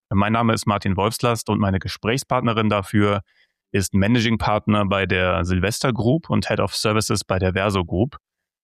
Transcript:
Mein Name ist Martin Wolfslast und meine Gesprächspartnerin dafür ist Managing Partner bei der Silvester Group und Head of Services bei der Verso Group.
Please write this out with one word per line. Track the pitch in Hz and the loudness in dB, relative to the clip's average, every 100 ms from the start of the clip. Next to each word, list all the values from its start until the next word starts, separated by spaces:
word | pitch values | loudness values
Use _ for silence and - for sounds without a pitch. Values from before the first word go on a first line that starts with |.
| - | -4
Mein | 98 101 | 0 2
Name | 113 117 | 2 2
ist | 110 - | 0 0
Martin | 101 107 92 | -2 -2 0
Wolfslast | 101 - 123 113 - | -2 0 -2 -2 -2
und | 104 | 0
meine | 101 95 | 0 -2
Gesprächspartnerin | 104 - 101 135 - 127 120 113 110 | -4 -6 -4 -2 -2 -2 0 0 0
dafür | 104 98 104 104 104 - _ _ _ _ | 0 0 0 2 0 -4 _ _ _ _
ist | 101 95 | -4 0
Managing | 98 98 120 113 107 | 2 2 4 2 0
Partner | - 107 - 104 98 | 0 0 2 2 2
bei | 98 | 0
der | 92 92 90 90 | 2 2 2 0
Silvester | 87 92 95 - 139 | 0 0 0 0 -2
Group | 110 107 160 - | 0 0 0 0
und | 110 - | -2 0
Head | 104 | -2
of | 101 | -2
Services | - 113 107 - 101 - | -2 0 0 0 -2 -2
bei | 92 | -2
der | 92 | 0
Verso | 92 104 98 | 0 0 0
Group. | 87 87 131 - _ _ _ _ | -2 -2 -2 -6 _ _ _ _